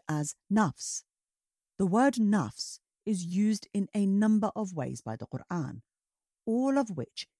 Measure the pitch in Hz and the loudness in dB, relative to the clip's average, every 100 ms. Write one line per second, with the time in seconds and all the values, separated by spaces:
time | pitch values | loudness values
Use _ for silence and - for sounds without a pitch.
0 | - 151 147 - - 202 185 - - - | -4 -4 -4 -8 0 2 2 0 -10 -10
1 | - _ _ _ _ _ _ - 190 208 | -12 _ _ _ _ _ _ -2 2 4
2 | 269 240 208 208 113 - - - _ _ | 4 4 4 4 2 -4 -12 -14 _ _
3 | - 196 175 180 214 208 - 208 190 208 | -4 -2 -2 0 2 0 -4 -4 -2 0
4 | 196 196 220 214 208 - 202 170 127 127 | 2 4 4 4 2 -2 -6 -4 -6 -6
5 | - 113 - 127 - 170 131 113 - _ | -8 -10 -8 -10 -6 -6 -6 -8 -18 _
6 | _ _ _ _ - 233 269 277 233 160 | _ _ _ _ -2 0 2 2 0 -4
7 | 117 - - _ | -8 -10 -16 _